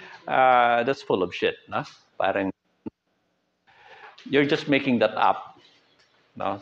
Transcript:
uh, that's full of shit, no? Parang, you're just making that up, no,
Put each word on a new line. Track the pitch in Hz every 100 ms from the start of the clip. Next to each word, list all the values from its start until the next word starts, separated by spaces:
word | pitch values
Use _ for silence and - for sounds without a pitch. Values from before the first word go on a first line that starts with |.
| - - -
uh, | 131 131 123 120 120
that's | 120 139
full | - 110
of | 90
shit, | - 92 - -
no? | 107 147 - _ -
Parang, | 95 98 95 - _ _ - - _ _ _ _ _ _ _ _ - - - - -
you're | 139
just | 143 156 -
making | 135 - 120
that | 107 -
up, | 95 - - - _ _ _ _ _ _ _ -
no, | 95 101